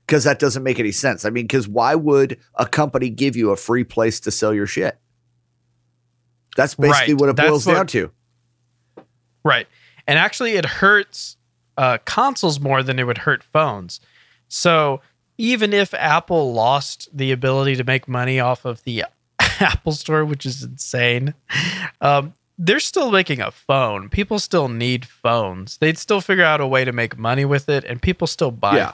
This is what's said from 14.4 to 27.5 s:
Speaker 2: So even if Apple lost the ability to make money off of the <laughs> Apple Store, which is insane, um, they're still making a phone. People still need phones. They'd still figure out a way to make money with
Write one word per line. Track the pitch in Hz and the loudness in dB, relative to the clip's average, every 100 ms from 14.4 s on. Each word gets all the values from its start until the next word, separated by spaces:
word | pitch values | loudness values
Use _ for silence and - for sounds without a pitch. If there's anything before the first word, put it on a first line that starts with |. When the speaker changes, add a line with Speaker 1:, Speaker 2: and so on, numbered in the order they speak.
| - | -12
Speaker 2:
So | - 175 165 147 135 _ _ _ - | -2 2 4 2 -2 _ _ _ -6
even | 233 247 214 | -2 0 0
if | 202 190 | 0 0
Apple | - 156 156 - 170 135 | -2 0 0 0 -2 0
lost | 117 113 139 - - - | 0 2 0 -2 -12 -14
the | 143 131 | -6 -2
ability | 127 131 135 139 131 | 0 0 0 0 0
to | |
make | 127 131 - | 0 -2 -2
money | 123 123 131 | -4 -2 0
off | 123 123 127 | 0 -2 -6
of | 117 | -10
the | - 113 - _ _ - | -8 -6 -6 _ _ -4
<laughs> | - - | -2 0
Apple | 185 - 165 | 0 0 -4
Store, | 151 - 156 151 | -6 -2 -2 0
which | 143 135 | -4 -6
is | 131 | -8
insane, | 123 127 - 127 120 120 135 - - 143 175 185 185 - | -12 -12 -6 0 2 2 -4 -8 -6 -4 -4 -6 -10 -2
um, | 143 143 147 - _ - | 2 2 0 -12 _ -6
they're | 175 269 | 0 0
still | - 392 262 | 0 -2 2
making | 196 180 135 | 2 0 -2
a | 104 | -6
phone. | - - 135 120 101 101 | -8 -2 0 0 -4 -6
People | - 202 208 | -4 -2 -4
still | - 180 135 | -2 0 0
need | 113 120 123 123 | -2 -2 -2 -6
phones. | _ 117 117 101 92 95 - | _ 0 0 -2 -6 -12 -2
They'd | 156 160 | 0 0
still | - 202 | -2 -2
figure | 180 185 | 0 2
out | 165 151 | 4 2
a | 135 | 2
way | 131 131 | 0 0
to | |
make | 120 117 - | -2 -4 -4
money | 113 131 | -2 0
with | 139 | 0